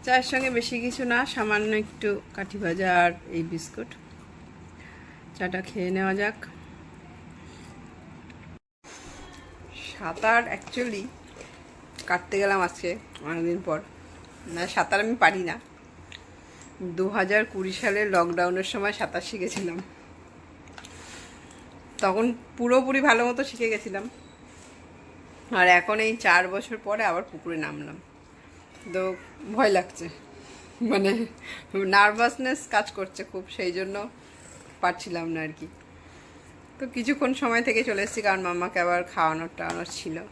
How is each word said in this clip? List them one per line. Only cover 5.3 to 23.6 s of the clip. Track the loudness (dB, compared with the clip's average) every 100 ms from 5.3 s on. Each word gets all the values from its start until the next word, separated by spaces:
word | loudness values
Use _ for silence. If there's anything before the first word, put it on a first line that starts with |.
| -6
চাটা | -4 -4 -6
খেয়ে | -4 0 0
নেওয়া | 0 0
যাক। | -2 -4 -14 -16 -20 -20 -20 -20 -20 -20 -20 -18 -18 -18 -18 -18 -18 -18 -18 -18 -18 -18 -18 -20 _ _ -20 -18 -16 -16 -16 -18 -20 -20 -18 -14 -14
সাঁতার | -8 -8 0 6 6 4 -6
actually | -8 -4 -4 -4 -8 -14 -20 -18 -18 -18 -20 -20 -20 -14 -2
কাটতে | -2 0 0
গেলাম | 2 4 2
আজকে | -2 -6 -6 -10 -14 -6
অনেকদিন | -2 0 -2 -2
পর। | -4 -6 -20 -20 -20 -20 -18 -12
না, | -6 -2
সাঁতার | 0 2 2
আমি | 2 4
পারি | 4 4 -4
না। | -6 -10 -20 -20 -20 -18 -18 -18 -20 -20 -20 -20 -10 -8 -2
দু | 0 0
হাজার | 4 2 2
কুড়ি | -4 -6 -2
সালে | 0 2 4
লকডাউনের | 4 4 2 2 2 -2
সময় | -2 -2 -2
সাঁতার | -4 -4 -6
শিখেছিলাম, | -6 -4 -4 -4 -6 -10 -16 -20 -20 -20 -20 -20 -20 -20 -20 -18 -18 -18 -18 -18 -20 -20 -20 -20 -20 -16 0
তখন | 2 4 2 0 -10 -2
পুরোপুরি | 4 6 6 4 6
ভালো | 6 4
মতো | 0 -4
শিখে | -2